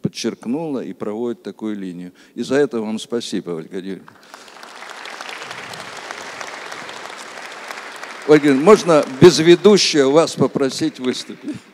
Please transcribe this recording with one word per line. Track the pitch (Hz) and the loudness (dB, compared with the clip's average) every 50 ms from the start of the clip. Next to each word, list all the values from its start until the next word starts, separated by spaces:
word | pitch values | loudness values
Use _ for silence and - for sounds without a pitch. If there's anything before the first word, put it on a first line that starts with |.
подчеркнула | - - _ - - 113 98 _ - 107 123 151 170 160 143 120 85 | -4 -6 _ -4 -6 -6 -6 _ -8 -6 -6 -6 -6 -6 -6 -6 -8
и | 76 95 | -10 -10
проводит | _ - 104 104 110 120 120 117 110 _ | _ -10 -8 -6 -6 -6 -6 -6 -8 _
такую | 104 98 - 110 110 107 | -16 -14 -10 -8 -8 -8
линию. | 101 95 92 87 87 87 90 _ _ - _ _ | -6 -8 -10 -10 -12 -14 -14 _ _ -20 _ _
И | - | -10
за | 120 - 131 | -6 -2 2
это | 139 147 123 120 117 | 0 2 0 0 -6
вам | 110 107 110 110 | -4 -4 -6 -8
спасибо, | - - - 120 113 - - 98 87 87 | -8 -6 -8 -8 -6 -6 -8 -8 -6 -6
Ольга | 87 80 80 - - 98 | -10 -10 -10 -10 -12 -12
Юрьевна. | 90 95 95 - - - - - _ - - - - - - - - - - - - - - - - - - - - - - - - - - - - - - - - - - - - - - - - - - - - - - - - - - - - - - - - - - - - - - - - - - - - - - - - - - - - - - - - - | -10 -10 -12 -12 -14 -20 -20 -20 _ -20 -20 -20 -20 -20 -20 -20 -20 -20 -18 -18 -18 -16 -16 -16 -14 -14 -14 -14 -14 -14 -14 -14 -14 -14 -14 -14 -14 -14 -14 -14 -14 -14 -14 -14 -14 -12 -14 -12 -12 -14 -14 -14 -14 -14 -14 -14 -14 -14 -14 -14 -14 -14 -16 -16 -16 -16 -16 -16 -16 -16 -16 -16 -16 -16 -16 -16 -16 -14 -14 -14 -14 -16 -16 -16 -16 -16 -16 -12 4 6
Ольга | 156 151 139 147 | 6 6 6 4
Юрьевна, | 135 131 147 | 2 4 8
можно | 185 220 170 139 170 165 147 - - 135 131 | 6 6 6 6 4 4 4 4 0 2 8
без | - 180 156 143 | 8 8 8 8
ведущего | 160 165 170 170 156 202 214 180 - - - 156 135 131 | 6 6 6 8 8 6 6 8 4 2 2 2 4 6
вас | 139 160 160 135 - | 6 4 4 2 0
попросить | - 143 127 - 139 139 131 127 - 160 156 - - | 0 -2 0 0 0 -2 -2 -2 -2 -4 -4 -4 -2
выступить? | 127 127 120 - - - 104 - - - 294 117 - _ | -4 -4 -4 -4 -8 -14 -16 -14 -12 -12 -12 -12 -14 _